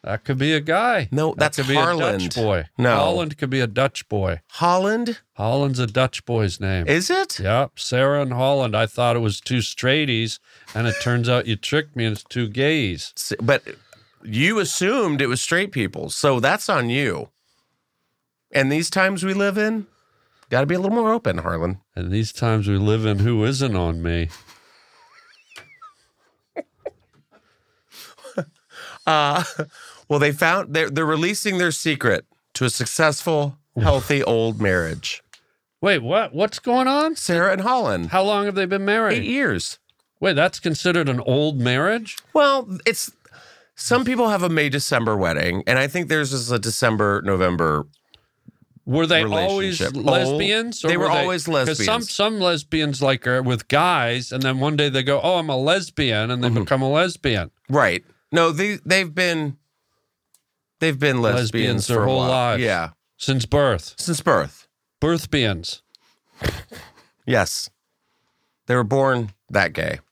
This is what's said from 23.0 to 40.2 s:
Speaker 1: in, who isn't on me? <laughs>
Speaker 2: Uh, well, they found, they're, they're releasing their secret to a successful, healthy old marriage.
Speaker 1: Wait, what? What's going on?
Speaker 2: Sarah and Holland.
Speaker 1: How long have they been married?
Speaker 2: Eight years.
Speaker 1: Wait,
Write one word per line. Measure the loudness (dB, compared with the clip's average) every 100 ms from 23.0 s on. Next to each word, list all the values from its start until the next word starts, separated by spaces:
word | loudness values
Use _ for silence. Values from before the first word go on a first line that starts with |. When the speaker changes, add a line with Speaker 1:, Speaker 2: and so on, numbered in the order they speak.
Speaker 1:
in, | 2 2
who | 2 2
isn't | 0 0 0
on | 0 0 -2
me? | -2 -2 -2 -8 -20 -20 _ _ _ _ _ -20 _ _ _ -20 -20 -20 -20 _ _ _ _ _ _
<laughs> | -14 -14 _ -16 _ _ _ _ _ _ _ _ _ _ -20 -20 -20 -12 -10 -10 _ _ -20 -20 -6 0
Speaker 2:
Uh, | 2 2 0 -4 -8 -10 -12 -20 -20 _
well, | 2
they | 2
found, | 2 0 0 -2
they're, | -4 -2
they're | 0 0
releasing | 0 0 -2 -2 0
their | 0
secret | 0 -2 0 2 0 -4 _ _
to | -2
a | -2
successful, | -2 -4 2 2 2 -2 0 -2 -6 _ 0
healthy | 2 2 2 0
old | 2 2 0 0
marriage. | 2 2 0 -6 -8 -10 _ -20 _ _ _ _
Speaker 1:
Wait, | 0 0
what? | 0 -2 -2
What's | -2 -4 -2
going | -2 0 2
on? | 0 0
Speaker 2:
Sarah | -2 -2 2 2
and | 2
Holland. | 0 0 0 -2 0
Speaker 1:
How | 0
long | 2 0 -2
have | -2
they | -2
been | -2
married? | 0 0 2 0
Speaker 2:
Eight | -2
years. | -2 0 -2 -6 -12 _ _ _
Speaker 1:
Wait, | _